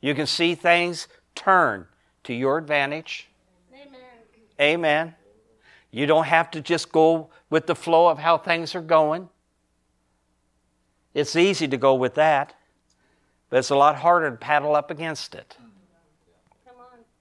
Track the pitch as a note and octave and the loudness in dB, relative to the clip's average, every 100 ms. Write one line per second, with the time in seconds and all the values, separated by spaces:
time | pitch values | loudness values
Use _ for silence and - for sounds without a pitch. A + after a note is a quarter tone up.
0 | C#3 D3 D3 - E3+ E3+ F3 E3+ F3 E3 | -4 -4 -4 -2 -2 0 2 2 0 -8
1 | - _ _ - - F#3 D3+ G2 F2+ _ | -14 _ _ -8 0 2 2 -2 -12 _
2 | _ _ - A#2+ C3+ D3+ D3+ D3 C#3 D3+ | _ _ -12 -4 -2 -2 -2 -2 -2 -6
3 | D#3+ - - _ _ _ _ C4 C#4+ B3+ | -12 -18 -18 _ _ _ _ -20 -20 -20
4 | B3+ A#3+ A3+ _ _ _ D3 E3 E3 D3 | -20 _ _ _ _ _ 0 2 0 0
5 | E3 - _ _ _ _ _ _ _ A2 | -2 -12 _ _ _ _ _ _ _ -6
6 | C#3+ F3+ D3 E3 E3 D#3 C#3+ E3+ - D#3+ | 2 2 2 0 0 -8 -4 -4 -2 2
7 | D#3+ E3 D#3 _ _ D#3+ D#3+ E3 - E3 | 2 2 -6 _ _ -4 -2 -6 2 4
8 | E3+ D3+ D#3+ D#3+ F3+ E3 D#3+ F3+ D#3+ D#3+ | 4 2 0 -2 0 -6 -4 -10 0 2
9 | D3+ E3 F3+ _ _ _ _ _ _ _ | 2 -2 -10 _ _ _ _ _ _ _
10 | _ _ _ _ _ _ _ _ _ _ | _ _ _ _ _ _ _ _ _ _
11 | _ - C#3+ E3 F3+ F#3+ D#3 C3 C#3 C3 | _ -6 -4 2 2 2 -4 0 2 2
12 | B2+ D3 D#3 D3 C#3+ _ _ _ _ _ | 0 0 2 2 -2 _ _ _ _ _
13 | _ _ _ _ _ B2+ C3 C#3+ C#3+ C#3+ | _ _ _ _ _ -2 0 4 4 2
14 | D#3 F3 D#3 A#2 - D3+ D3 D3+ D3 D3+ | 2 2 0 -8 -2 -2 0 -2 -4 -10
15 | E3 D3+ - - - - A#2 G3 _ _ | -10 -10 -14 -18 -20 -20 -20 _ _ _
16 | _ _ _ _ _ _ B3 B3 B3 A#3+ | _ _ _ _ _ _ _ -20 -20 _
17 | A#3 _ | _ _